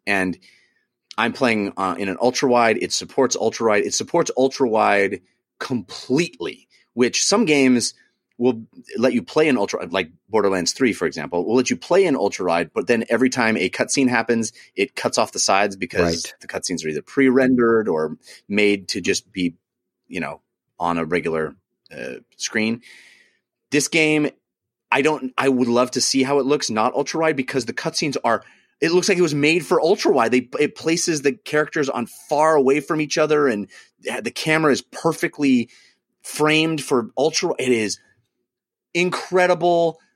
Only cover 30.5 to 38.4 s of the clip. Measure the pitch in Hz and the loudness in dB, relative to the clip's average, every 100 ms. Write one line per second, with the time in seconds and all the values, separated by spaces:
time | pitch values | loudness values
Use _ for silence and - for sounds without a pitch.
30.5 | - 147 - 156 165 - 156 143 127 - | -2 -2 -2 -4 -2 -2 0 -2 -2 -4
31.5 | 151 156 170 135 127 117 - - 147 156 | -2 -2 -2 -2 -4 -6 -10 -4 0 4
32.5 | 160 131 147 143 160 147 - 156 151 143 | 4 4 2 0 -4 -2 0 2 2 2
33.5 | 107 98 - - _ - 123 - - - | 0 -4 -12 -20 _ -10 -8 -8 -6 0
34.5 | 156 156 123 - - 165 160 165 - 143 | 2 2 0 -2 -4 -4 -2 -4 -2 2
35.5 | 127 113 - _ _ _ _ - - 151 | 2 0 -10 _ _ _ _ -14 -2 2
36.5 | 156 160 160 135 127 110 - 147 156 180 | 2 2 -2 0 -2 0 -2 -2 0 -2
37.5 | 151 127 120 107 - _ _ _ _ | -2 0 0 0 -6 _ _ _ _